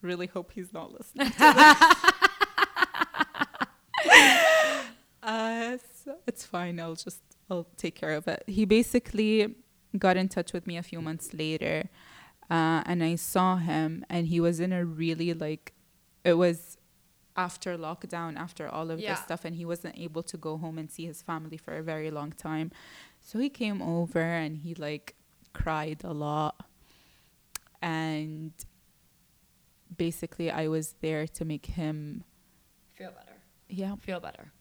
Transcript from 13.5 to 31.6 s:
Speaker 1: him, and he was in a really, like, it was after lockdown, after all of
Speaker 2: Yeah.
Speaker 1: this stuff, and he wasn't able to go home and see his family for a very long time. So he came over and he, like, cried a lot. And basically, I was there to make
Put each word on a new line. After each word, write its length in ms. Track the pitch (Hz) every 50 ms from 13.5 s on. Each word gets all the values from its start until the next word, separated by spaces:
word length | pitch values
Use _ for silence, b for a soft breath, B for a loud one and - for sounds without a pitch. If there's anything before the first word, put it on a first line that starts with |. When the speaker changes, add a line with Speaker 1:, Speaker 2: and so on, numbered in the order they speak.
| 185 185
Speaker 1:
him, 480 | 170 170 151 156 160 156 160 160 - -
and 200 | - 175 170 160
he 120 | 175 170
was 200 | 170 170 175 165
in 120 | 170 185
a 140 | 185 180 175
really, 480 | 170 160 156 165 165 160 160 165 170 170
like, 400 | 160 160 151 156 151 _ - _ _ _ _ _ _ _ _ _ _ _
it 100 | 180 170
was 440 | 165 180 180 175 160 - - - _ _ _ _ _ _ _ _ _ _ _ _
after 400 | - 185 175 - - - 190 175
lockdown, 640 | 170 165 156 170 175 - - - 170 170 165 160 -
after 300 | 160 175 - - 160 -
all 240 | - 156 160 165
of 80 | 160 160
Speaker 2:
Yeah. 160 | 214 208 196
Speaker 1:
this 80 | 180 -
stuff, 220 | - 165 170 -
and 100 | - 170
he 100 | 165 170
wasn't 320 | 165 170 170 - 175 - -
able 240 | 170 170 156 160
to 160 | 170 - - 170
go 200 | 156 160 156 160
home 200 | 160 160 160 160
and 140 | 156 156
see 160 | - - 165 170
his 160 | 151 - -
family 340 | - 170 160 160 160 160 160
for 180 | _ - 165
a 60 | 156
very 300 | 160 160 160 156 156 156
long 200 | 151 151 147 151
time. 380 | 160 - - 156 156 156 160 160 B B B B B B B B B B _ -
So 120 | - 214
he 100 | 254 285
came 320 | 277 - 240 214 202 190
over 400 | - 165 165 170 170 165 170 175
and 340 | 165 165 170 165 160 151 156
he, 200 | 156 147 170 170
like, 400 | - 156 147 151 147 _ - - _ _ _ _ _ _ _
cried 500 | _ - - 165 160 156 151 160 156 156 -
a 100 | 180 160
lot. 420 | 147 147 147 147 151 156 151 - _ - _ _ b b b b b b b b b b b b b _ _ _ - _ _ _ _
And 720 | - 170 165 160 160 160 156 151 156 156 156 156 160 160 156 _ - - _ _ _ _ _ _ _ _ _ _ _ _ _ _ _ _ _ _ _ _ _ _ _ _ 180
basically, 540 | - 185 170 170 - - 165 - - 170 165
I 160 | - - 160 156
was 280 | 156 160 156 160 - _
there 260 | - 160 160 151 151 160
to 180 | - - 170
make 200 | 160 156 147